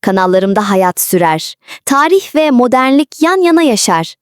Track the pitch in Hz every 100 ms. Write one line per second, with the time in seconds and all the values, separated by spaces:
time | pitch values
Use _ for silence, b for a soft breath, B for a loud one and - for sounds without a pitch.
0 | - 185 185 185 196 196 208 196 185 -
1 | - 180 165 160 - - B B - 277
2 | 311 381 - 294 311 247 247 254 262 269
3 | 302 - 311 381 349 330 320 214 - 170
4 | 165 -